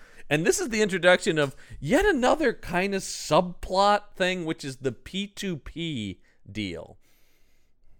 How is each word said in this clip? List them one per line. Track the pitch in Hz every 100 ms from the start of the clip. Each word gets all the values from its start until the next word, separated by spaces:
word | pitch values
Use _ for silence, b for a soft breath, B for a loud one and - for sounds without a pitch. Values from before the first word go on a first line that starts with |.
| b b b
And | 147 180
this | -
is | 330
the | 214
introduction | 214 185 175 180 220 156
of | 139 - b b
yet | 139 269 415
another | 294 247 311 277
kind | - - 175 196
of | 190
subplot | - - - 151 180 170 - 190 202 208 - -
thing, | 185 185
which | 160 160
is | 143 127
the | 127
P | 117 - 185 202
two | - 196 160
P | - 151 165 139 104 87 _ _ -
deal. | 101 98 80 - - _ _ _ _ _ _ _ _ - -